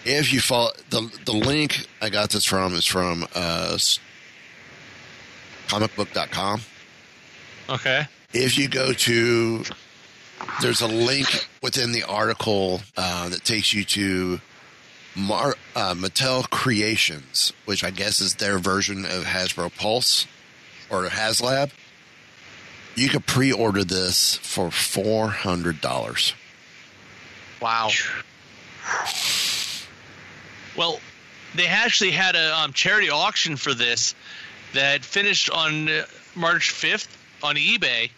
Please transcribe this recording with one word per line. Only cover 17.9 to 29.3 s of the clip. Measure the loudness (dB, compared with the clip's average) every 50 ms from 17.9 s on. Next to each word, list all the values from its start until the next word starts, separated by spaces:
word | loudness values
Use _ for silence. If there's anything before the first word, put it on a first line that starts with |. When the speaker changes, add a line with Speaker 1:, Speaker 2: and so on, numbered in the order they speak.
| -2 -2 -2 0 0 2
Speaker 1:
is | 0 0 0
their | 0 0 0 2 2
version | 2 2 2 2 0 0 -2 -4 -4
of | -4 -4 -4 -4
Hasbro | -2 -2 -2 -2 -2 -2 -2 -4 -4 -4
Pulse | -4 -2 0 0 2 2 2 2 2 0 -2 -8 -20 -20 -20 -20 -20 -20 -20 -20 -20 -10 -4
or | -4 -2 -2
HasLab. | -2 -2 -2 0 0 0 0 2 2 2 2 0 -2 -4 -14 -20 -20 -20 -20 -20 -20 -20 -20 -20 -20 -20 -20 -20 -20 -20 -20 -20 -20 -20 -20 -20 -10 -2
You | 0 0 2
could | 2 0 0
pre-order | 0 2 4 4 4 4 4 2 2 4 2 0
this | 2 0 0 0 0 2 2 2 2 0
for | -2 -4 -6 -2 -2 -2 0
four | 0 -2 -2 0 0 0 2 2 2 2 2 0
hundred | -2 -2 -2 0 0 0 0 -2 -2 -2
dollars. | -2 -2 -2 -2 -2 -4 -2 0 0 0 -2 -4 -16 -20 -20 -20 -20 -20 -20 -20 -20 -20 -20 -20 -20 -20 -20 -20 -20 -20 -20 -20 -20 -20 -12 -4
Speaker 2:
Wow. | -2 0 2 2 2 2 2 0 0 -2 -4 -6 -10 -12 -18 -20 -20 -20 -20 -20 -20 -20 -18 -14 -6 -4 -4 -4 -4 -4 -4 -2 -2 0